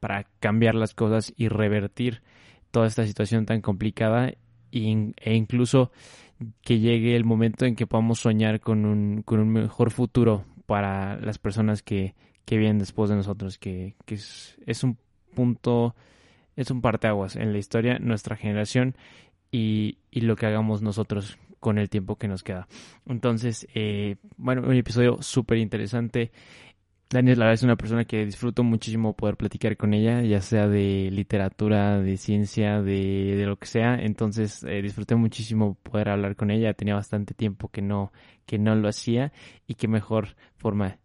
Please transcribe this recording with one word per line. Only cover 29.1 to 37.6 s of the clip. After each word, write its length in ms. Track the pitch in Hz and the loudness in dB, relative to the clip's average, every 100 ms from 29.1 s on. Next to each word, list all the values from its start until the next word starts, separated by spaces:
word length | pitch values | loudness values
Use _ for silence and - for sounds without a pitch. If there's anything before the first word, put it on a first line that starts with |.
| 104 | -2
poder 220 | 104 101 | -4 -2
platicar 400 | 107 - 113 104 | -4 -2 -4 0
con 160 | 107 | 0
ella, 300 | 104 110 120 | 4 4 2
ya 180 | 120 104 | 2 0
sea 260 | 95 113 104 | 2 2 4
de 420 | 101 101 98 95 | 4 2 2 0
literatura, 920 | 98 98 104 95 - 107 107 101 101 | -2 -2 0 -2 -2 2 2 4 2
de 160 | 95 95 | 2 -2
ciencia, 640 | - 104 104 - 104 104 | 0 0 0 0 0 0
de, 540 | 98 98 95 98 98 98 | 0 0 0 0 0 0
de 80 | 101 | 0
lo 100 | 101 | -4
que 120 | - | -4
sea. 280 | 113 113 123 | 0 2 2
Entonces, 640 | 107 101 113 107 107 - | -2 -2 -2 -2 -4 -4
eh, 180 | - 101 | -8 -6
disfruté 340 | 101 101 104 117 | -6 -6 0 2
muchísimo 600 | 113 - 107 110 107 95 | 2 -2 -4 0 0 -2
poder 340 | - 104 104 | -8 -4 0
hablar 260 | 101 101 101 | 0 -2 -2
con 160 | 104 | 0
ella. 220 | 107 113 | 2 0
Tenía 220 | 101 101 101 | 0 -2 -2
bastante 380 | 101 107 104 | -2 -6 -6
tiempo 360 | - 110 98 | -4 -4 -4